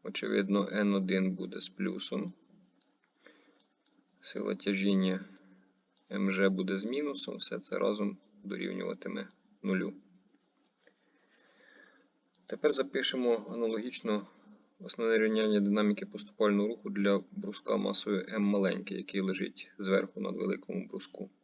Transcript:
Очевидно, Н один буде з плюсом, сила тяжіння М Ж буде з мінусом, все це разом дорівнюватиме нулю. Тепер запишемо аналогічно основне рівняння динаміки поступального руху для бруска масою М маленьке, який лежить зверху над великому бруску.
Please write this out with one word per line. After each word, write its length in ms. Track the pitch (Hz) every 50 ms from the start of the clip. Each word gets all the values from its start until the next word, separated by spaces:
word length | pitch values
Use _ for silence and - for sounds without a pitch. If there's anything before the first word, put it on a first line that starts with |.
Очевидно, 640 | _ - 98 - - 110 107 104 98 98 101 101 98 -
Н 220 | - 107 104 101 101
один 380 | 98 95 92 95 95 95 92
буде 280 | 92 92 92 90 - -
з 80 | - -
плюсом, 640 | - - 98 95 92 - - - 127 131 - - - _ _ _ - - _ _ _ _ - _ _ _ _ _ _ _ _ - - _ _ _ _ _ _ _ _ _ _ _ _ _ _ _ _ _
сила 340 | - - - 107 104 101 101
тяжіння 720 | 98 - 101 101 95 98 101 98 95 95 92 92 92 - - - - - - - _ _ _ _ _ _ _ _ _ _ _
М 180 | - 98 98 98
Ж 180 | 95 95 98 95
буде 300 | 95 92 95 95 98 98
з 60 | 101
мінусом, 520 | 113 127 143 151 143 139 - - - -
все 220 | - - - 113 113
це 200 | - - 95 92
разом 400 | 98 104 104 104 104 101 98 - _ _ _ - -
дорівнюватиме 840 | 98 95 92 92 92 92 92 90 90 - - - 95 - - - - _ _ _ _ _ _
нулю. 320 | - 98 95 92 87 - - - _ _ _ _ _ _ _ _ _ _ _ _ _ - _ _ _ _ _ _ _ _ _ _ _ _ _ _ _ _ _ _ - - - - - - _ _ _ _ _ _ _ _ _ _ _ -
Тепер 240 | 110 - - 151
запишемо 760 | 135 131 131 139 - 135 131 - - 127 123 120 117 110 104 -
аналогічно 760 | 107 117 117 110 113 107 110 127 - - - 117 107 104 95 - - - _ - - _ _ _ _ _
основне 380 | - - - - 117 113 113 110
рівняння 420 | 110 110 110 110 110 107 107 104
динаміки 460 | 101 101 101 107 104 104 104 - -
поступального 600 | - - - - - - - 110 104 101 101 101 107
руху 220 | 117 - - -
для 320 | 98 101 101 101 101 98 - -
бруска 460 | - 98 101 98 104 - _ - 107
масою 500 | 104 98 98 98 - - 110 104 92 - -
М 140 | - 110
маленьке, 520 | 101 101 101 101 98 92 87 92 92 - 95
який 260 | 95 98 - - 98
лежить 500 | 95 95 95 - - 90 - - - - - -
зверху 420 | 98 95 95 95 - 95 - -
над 160 | 101 95 92
великому 500 | 90 95 95 98 - - - - 92 -
бруску. 440 | - - 95 - - - - - - _ _